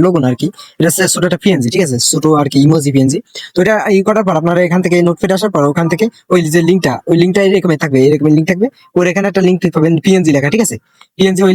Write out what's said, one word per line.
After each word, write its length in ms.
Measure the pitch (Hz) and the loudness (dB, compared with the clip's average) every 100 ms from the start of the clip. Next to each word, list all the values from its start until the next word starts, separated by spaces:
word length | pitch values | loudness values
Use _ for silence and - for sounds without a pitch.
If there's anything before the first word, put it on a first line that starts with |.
লোগো 160 | 175 175 | 2 2
না 40 | 127 | 0
আর 40 | 123 | -2
কি, 60 | 156 - - _ | -6 -8 -20 _
এটা 100 | 165 | -2
হচ্ছে 140 | - 185 | 0 -2
ছোট 100 | - 175 | -2 -4
একটা 120 | 170 | -2
পিএনজি, 240 | 208 175 120 | 0 0 0
ঠিক 100 | 180 165 | -2 -2
আছে? 100 | 123 - | -2 -2
ছোট 140 | 156 156 151 | 0 0 0
আর 60 | 143 | 0
কি 60 | 139 143 | 2 2
ইমোজি 240 | 160 143 135 | 2 0 0
পিএনজি। 240 | 131 156 - - - | 0 -2 -8 -18 -8
তো 40 | - | -2
এটা 120 | 185 214 175 196 | 0 0 0 0
ই 20 | 196 | 0
করার 160 | 214 190 | 0 0
পর 60 | 160 | -2
আপনারা 180 | 165 175 180 | 0 0 0
এখান 140 | 180 180 | 0 0
থেকে 120 | 175 175 | 2 0
নোটপ্যাড 240 | 170 - 190 | 0 -2 -2
আসার 140 | 214 170 | -2 0
পর 60 | 143 | 0
ওখান 140 | 147 165 | 0 -2
থেকে 140 | 165 226 - _ | -2 -4 -6 _
ওই 60 | 180 156 165 | -2 0 0
যে 60 | 165 | 2
লিঙ্কটা, 240 | 185 151 123 - | 0 0 -6 -2
ওই 60 | 170 | 0
লিঙ্কটা 200 | 175 190 196 | 2 2 2
এরকমই 300 | 196 175 151 | 0 0 -2
থাকবে, 160 | 160 135 135 | -2 2 2
এরকম 180 | 147 147 151 | 2 2 2
লিংক 100 | 160 | 0
থাকবে। 160 | 180 240 - _ - | -2 -2 -6 _ -2
ওর 100 | 180 | 0
এখানে 140 | 175 202 | 0 -2
একটা 100 | 190 185 | 0 0
লিংক 120 | 185 175 165 | 0 -2 0
পাবেন 180 | 160 160 | 0 0
পিএনজি 280 | 196 190 185 139 | 2 2 2 0
লেখা, 140 | 143 | 0
ঠিক 80 | 220 | -2
আছে? 140 | 220 113 - _ _ - | -2 -6 -14 _ _ -2
পিএনজি 260 | 190 185 | 0 2
ওই 60 | 190 | 2